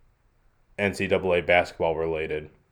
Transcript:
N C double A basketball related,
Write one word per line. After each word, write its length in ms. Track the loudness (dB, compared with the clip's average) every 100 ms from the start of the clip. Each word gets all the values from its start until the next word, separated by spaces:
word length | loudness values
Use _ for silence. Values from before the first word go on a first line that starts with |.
| _ _ _ _ _ _ _ -4
N 160 | -4
C 140 | -2 0
double 260 | 0 2
A 80 | 0
basketball 540 | 4 4 2 -2 -2 -2
related, 540 | -2 -4 -4 -6 -8 _ _